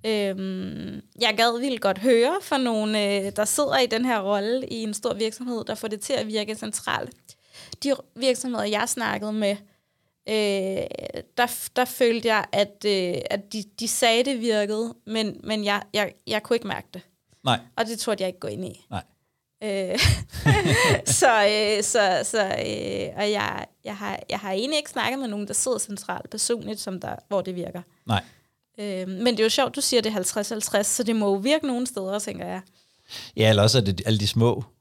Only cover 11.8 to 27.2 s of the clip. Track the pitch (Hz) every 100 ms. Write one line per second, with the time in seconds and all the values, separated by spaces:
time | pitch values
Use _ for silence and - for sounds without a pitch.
11.8 | 247 - 240 226 226 214 - - 202 -
12.8 | 208 196 180 175 - 202 - 220 196 -
13.8 | 226 - 240 226 254 254 233 214 208 214
14.8 | 233 - - 220 214 - - 214 202 202
15.8 | - 208 233 - - 214 214 - 208 -
16.8 | - 185 - _ _ _ 135 120 - -
17.8 | 226 226 - 208 185 185 - 104 92 98
18.8 | _ 104 - _ _ _ _ _ 214 196
19.8 | 185 208 - - - - - 427 370 -
20.8 | 494 - - - 269 226 202 214 214 214
21.8 | 208 233 202 175 - 226 190 - - -
22.8 | - - - 85 208 202 - 196 - _
23.8 | 220 202 208 196 - 208 208 190 254 302
24.8 | 294 254 220 269 254 208 202 - - 220
25.8 | - 202 - 180 - 214 - 240 214 214
26.8 | - 185 - -